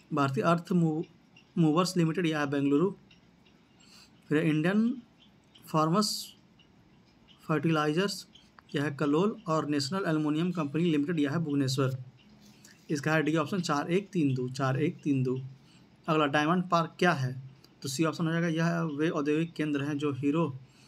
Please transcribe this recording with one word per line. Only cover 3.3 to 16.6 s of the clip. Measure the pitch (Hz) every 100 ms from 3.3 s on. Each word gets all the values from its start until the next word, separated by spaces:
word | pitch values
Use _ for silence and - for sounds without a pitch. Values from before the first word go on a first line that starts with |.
| _ _ _ _ _ - - - - -
फिर | 151
इंडियन | 165 156 175 208 233 285 - _ - _ _ - -
फार्मर्स | 156 160 196 208 - - - _ _ _ _ _ _ _ _ - - -
फर्टिलाइजर्स | 151 160 156 151 156 202 - - - - - -
यह | 151
है | 143 139
कलोल, | 147 151 208 - -
और | 156 147
नेशनल | 147 135 190 185
एल्युमिनियम | 156 151 151 180
कंपनी | 175 143 156
लिमिटेड | 175 151 143 165
यह | 143
है | 165
भुवनेश्वर। | 147 143 131 135 135 - - - - - - - - - -
इसका | 147 147
है | 160
डी | 151 160
ऑप्शन | 139 196
चार | 175 143 -
एक | 180 196
तीन | 180 139
दो, | 131 127
चार | 131 135 131
एक | 151 -
तीन | 151 135
दो। | 127 131 - - - - - _ -
अगला | 156 143
डायमंड | 147 151 180